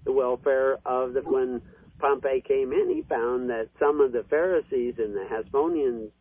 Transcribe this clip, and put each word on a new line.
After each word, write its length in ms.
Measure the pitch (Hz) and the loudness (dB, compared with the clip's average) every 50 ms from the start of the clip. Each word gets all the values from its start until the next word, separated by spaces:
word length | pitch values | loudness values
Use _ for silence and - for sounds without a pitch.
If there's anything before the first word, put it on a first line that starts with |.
| - | -4
the 80 | - | 0
welfare 640 | 135 135 131 123 127 123 - 139 135 131 135 135 135 127 - | 0 2 2 2 -2 0 0 0 2 2 2 2 0 0 -2
of 300 | 131 127 127 127 127 123 | -4 -2 -2 -2 -2 -2
the, 80 | 135 | -4
when 400 | - - 131 131 127 127 123 120 - - - - - - - - | -2 0 0 0 0 0 -2 -8 -10 -12 -20 -20 -20 -20 -10 -2
Pompey 440 | - 139 143 131 123 - 131 131 - | 0 0 0 0 0 -2 -2 -2 0
came 260 | - 139 135 135 127 | 0 0 0 0 0
in, 180 | 143 185 208 - | 0 0 0 0
he 120 | - - - - | -2 -4 -4 -4
found 400 | 156 120 117 120 127 123 127 123 | -4 -2 0 -2 -2 -2 -2 -4
that 200 | 120 113 110 110 _ - | -4 -4 -6 -8 _ 0
some 240 | 151 147 147 147 | 2 2 4 4
of 100 | 143 131 | 4 4
the 120 | 120 120 104 - | 4 -2 -2 0
Pharisees 680 | 147 151 170 185 185 160 143 - 139 127 120 123 120 117 | 0 2 2 2 2 0 0 0 -2 -2 -2 -2 -2 -4
and 160 | 113 107 101 | -4 -4 -4
the 100 | 98 95 - | -6 -6 -4
Hasmonean 800 | 113 - - 92 90 - 151 170 175 156 139 131 120 117 110 107 _ _ | -6 -6 -6 -2 0 0 0 2 0 0 0 0 -2 -4 -8 -12 _ _